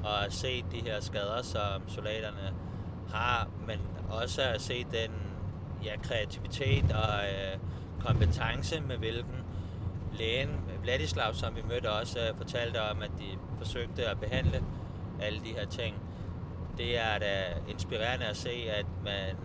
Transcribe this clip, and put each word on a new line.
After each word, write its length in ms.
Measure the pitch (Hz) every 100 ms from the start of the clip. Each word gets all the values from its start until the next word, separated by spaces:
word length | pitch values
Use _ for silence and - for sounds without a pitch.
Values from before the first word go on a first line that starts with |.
og 200 | 104 104
at 80 | 101
se 320 | - 131 123 -
de 80 | 120
her 200 | 110 107
skader, 420 | - 107 101 113
som 460 | 120 113 104 98 90
soldaterne 680 | - 104 110 107 101 98 90 - - - - -
har, 360 | 107 120 120 110 - 110
men 120 | 110 - - -
også 340 | 110 120 -
at 180 | 131 110
se 240 | - 123
den, 260 | 123 113 110 110 - - - - - -
ja, 120 | 107 107
kreativitet 920 | - 117 104 - - - 131 104 -
og, 320 | 110 107 104
øh, 340 | 101 98 95 98 - - - -
kompetence, 800 | 120 110 107 - 113 127 - 160
med 160 | 135 120
hvilken 480 | 113 117 117 - - - - - - - -
lægen 480 | - 113 123 143 151 - 90
Vladislav, 520 | 92 135 156 - 113
som 220 | - 120 110
vi 60 | 110
mødte, 220 | 120 113
også, 280 | 107 117 123
øh, 160 | 113 -
fortalte 460 | 92 120 117 117
om, 200 | 107 104
at 80 | 107 -
de 200 | 101 92 - -
forsøgte 480 | 98 123 117 - 113
at 140 | 98
behandle 440 | - 131 - 127 - - - - - -
alle 200 | 104 107
de 120 | 113
her 140 | 113 104
ting. 300 | - 113 101 - - - - - - - -
Det 200 | 120 120
er 200 | 113 104
da 240 | 101 98 92 85 -
inspirerende 580 | 92 - 117 113 127 117
at 100 | 104
se, 140 | 127
at 360 | 120 113 104 104 -
man 320 | 104 98 95 90